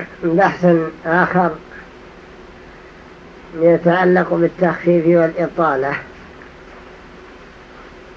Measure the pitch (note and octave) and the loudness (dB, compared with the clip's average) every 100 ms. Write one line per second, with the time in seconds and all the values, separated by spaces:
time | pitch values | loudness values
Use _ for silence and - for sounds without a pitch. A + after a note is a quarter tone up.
0 | E3+ - E3+ E3+ F#3 - F3+ E3 D#3+ - | -16 -8 -2 0 0 2 2 2 -2 -8
1 | E3 F3 E3 F3+ E3+ D#3 - - - - | -2 0 0 0 -2 -4 -16 -20 -20 -20
2 | - - - - - - - - - - | -20 -20 -20 -20 -20 -20 -20 -20 -20 -20
3 | - - - - - E3 E3+ E3+ E3+ F3+ | -20 -20 -20 -20 -14 0 2 4 2 2
4 | F3+ F3+ E3+ E3+ E3+ - F3+ - E3+ F3 | 2 2 0 0 -2 0 -2 0 0 2
5 | D#3+ E3+ E3 E3+ D#3+ - D#3+ C3+ C#3 C#3+ | 4 2 2 -2 -6 -2 -2 -2 -4 -6
6 | - - - - - - - - - - | -12 -20 -20 -20 -20 -20 -20 -20 -20 -20
7 | - - - - - - - - - - | -20 -20 -20 -20 -20 -20 -20 -20 -20 -20
8 | - | -20